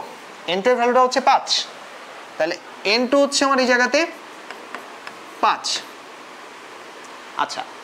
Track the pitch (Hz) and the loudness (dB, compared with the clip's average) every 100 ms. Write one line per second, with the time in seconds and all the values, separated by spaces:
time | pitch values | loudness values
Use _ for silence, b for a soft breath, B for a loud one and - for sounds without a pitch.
0 | - - - - - 180 196 247 240 247 | 0 -12 -16 -12 -4 2 4 4 6 6
1 | 254 262 - 262 - - - - - - | 6 4 6 4 4 -2 -2 -10 -16 -16
2 | - - - - 156 - - - 185 220 | -16 -16 -12 -2 -2 -2 -8 -6 0 2
3 | 247 285 277 277 277 262 254 247 247 285 | 4 6 6 4 4 4 6 6 6 4
4 | 339 - - - - - - - - - | 2 -2 -16 -16 -14 -14 -12 -12 -12 -14
5 | - - - - 220 147 - - - - | -14 -16 -14 0 0 2 -2 -4 -6 -14
6 | - - - - - - - - - - | -16 -16 -16 -16 -16 -16 -16 -16 -16 -16
7 | - - - - 147 - - - | -16 -16 -12 -4 -2 -2 -8 -6